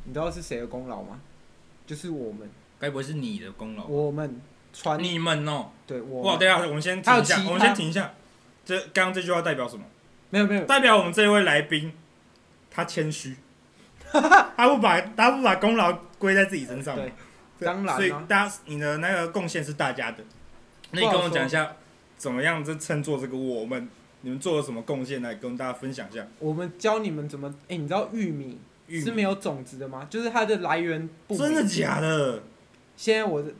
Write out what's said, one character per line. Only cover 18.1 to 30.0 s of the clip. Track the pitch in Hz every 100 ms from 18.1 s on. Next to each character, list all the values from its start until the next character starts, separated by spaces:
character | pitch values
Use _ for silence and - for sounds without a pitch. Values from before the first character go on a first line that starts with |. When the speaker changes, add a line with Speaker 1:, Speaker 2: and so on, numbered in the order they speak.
| 147 170
Speaker 2:
大 | 202 202
家， | -
你 | - 147
的 | 147 151
那 | 175
个 | 185 170
贡 | 196 170
献 | 165
是 | 147
大 | 147 143
家 | 127 117
的。 | 113 110 - - - - - -
那 | 170
你 | 220
跟 | 185
我 | 175
讲 | 151
一 | 131
下， | 156
Speaker 1:
不 | 156
好 |
说。 | - - - _ -
Speaker 2:
怎 | 139
么 | 123
样 | 156 160
这 | 147 156
称 | - 151
作 | 147 139
这 | 127
个 | 131
我 | 131 120 113
们？ | 127 120 - _ _
你 | 127
们 | 131
做 | 180 151
了 |
什 | 139
么 | 117
贡 | 117 139
献 | 127 131
来 | 120
跟 | 107 123
大 | 123 127
家 |
分 | 123 131
享 | 127 101
一 |
下？ | 113 104 -
Speaker 1:
我 | 156
们 | 151 175 175
教 | 214 220
你 | 208
们 | 151 147
怎 | 143
么， | 143 143 -
哎， | 175
你 | 147
知 |
道 | 202 208
玉 | 220 180
米 | 143 131 120 - _ -
Speaker 2:
玉 | 165
米。 |
Speaker 1:
是 | 151
没 | 226
有 | 196
种 | 196 185 139
子 | 127 131
的 | 135
吗？ | 131